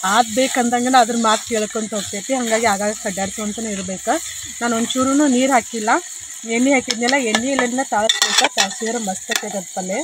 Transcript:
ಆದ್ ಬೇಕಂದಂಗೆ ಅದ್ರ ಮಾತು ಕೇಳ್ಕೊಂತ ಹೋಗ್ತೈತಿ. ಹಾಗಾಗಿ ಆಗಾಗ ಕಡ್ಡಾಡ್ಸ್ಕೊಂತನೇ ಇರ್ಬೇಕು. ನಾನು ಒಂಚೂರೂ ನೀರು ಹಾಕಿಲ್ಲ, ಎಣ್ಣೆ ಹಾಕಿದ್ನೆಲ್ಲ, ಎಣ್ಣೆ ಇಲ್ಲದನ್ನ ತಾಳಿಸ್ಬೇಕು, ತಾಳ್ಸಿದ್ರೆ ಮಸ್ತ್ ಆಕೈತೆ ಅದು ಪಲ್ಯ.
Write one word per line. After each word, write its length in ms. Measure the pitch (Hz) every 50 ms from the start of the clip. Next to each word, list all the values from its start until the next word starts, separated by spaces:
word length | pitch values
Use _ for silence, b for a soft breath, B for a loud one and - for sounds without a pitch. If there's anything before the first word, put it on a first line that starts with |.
| -
ಆದ್ 300 | 185 196 226 240 226 214
ಬೇಕಂದಂಗೆ 640 | 254 262 262 - 269 240 240 240 240 247 254 262 254
ಅದ್ರ 160 | 233 220 240 233
ಮಾತು 260 | 226 220 214 220 - -
ಕೇಳ್ಕೊಂತ 460 | 240 214 214 202 - 226 220 202 226
ಹೋಗ್ತೈತಿ. 400 | 208 185 - - 202 196 - 269
ಹಾಗಾಗಿ 320 | 254 247 226 220 226 226
ಆಗಾಗ 260 | 226 202 190 208 208 214 -
ಕಡ್ಡಾಡ್ಸ್ಕೊಂತನೇ 680 | - 220 185 185 196 196 - - 214 208 202 - 226 220
ಇರ್ಬೇಕು. 400 | 208 196 190 185 190 175 - 220 269 339 - - - - - 294 240 -
ನಾನು 160 | 233 240 233
ಒಂಚೂರೂ 500 | 226 233 233 - 254 262 269 269 285 302
ನೀರು 260 | 285 247 247 262 269
ಹಾಕಿಲ್ಲ, 380 | 277 240 214 - - 226 214 220 254 339 359 - - - - - - - - 226
ಎಣ್ಣೆ 200 | 226 233 254 269 285
ಹಾಕಿದ್ನೆಲ್ಲ, 400 | 254 - - 254 220 240 240 269 285
ಎಣ್ಣೆ 340 | 254 220 214 220 233 269
ಇಲ್ಲದನ್ನ 280 | 277 262 247 240 240 254 277 -
ತಾಳಿಸ್ಬೇಕು, 640 | 240 208 214 220 - - - 214 208 - 254 294 -
ತಾಳ್ಸಿದ್ರೆ 440 | 226 202 196 196 - 226 220 233 240
ಮಸ್ತ್ 320 | 220 196 190 - - -
ಆಕೈತೆ 280 | 226 - - 208 - 202
ಅದು 160 | 180 - -
ಪಲ್ಯ. 200 | 196 185 185 190 233